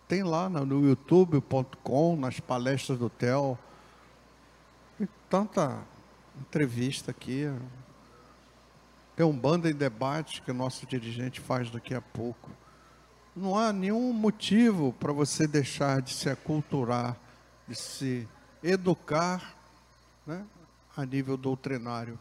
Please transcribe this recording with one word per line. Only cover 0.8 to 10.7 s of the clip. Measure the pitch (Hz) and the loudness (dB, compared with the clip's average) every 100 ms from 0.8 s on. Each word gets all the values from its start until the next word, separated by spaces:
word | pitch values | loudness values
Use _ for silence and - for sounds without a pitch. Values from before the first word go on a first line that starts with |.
| 143 | 6
youtube | 127 - 175 185 147 | 4 6 6 8 4
ponto | - 135 127 - | 2 -2 -2 -8
com, | - 127 170 165 | -2 2 4 2
nas | 127 - | -2 -4
palestras | - 127 123 135 - 127 | -4 -2 0 -2 -2 -2
do | 117 | -4
Theo, | - 123 135 139 123 - - - - - - - - - - - - - - | -2 0 0 0 -4 -10 -20 -20 -20 -20 -20 -20 -20 -20 -20 -20 -20 -16 -8
tem | 202 - - | -8 -8 -2
tanta | 185 208 - 143 113 101 - - - - 139 | 0 0 0 0 -2 -12 -20 -20 -20 -20 -18
entrevista | 131 160 139 120 123 139 - | -4 0 0 0 -2 -4 -10
aqui. | - - 131 147 131 127 127 - - - - - - - - - - - - - - | -10 -6 -4 -4 -6 -10 -16 -20 -20 -20 -20 -20 -20 -20 -20 -20 -20 -20 -20 -8 2
Tem | |
um | 165 139 | 2 4
Banda | 131 175 165 | 2 4 2
em | |
Debate | 143 139 110 131 156 147 - | 0 -2 -2 -4 -2 -6 -10
que | - | -6
o | |
nosso | 127 131 | -4 -4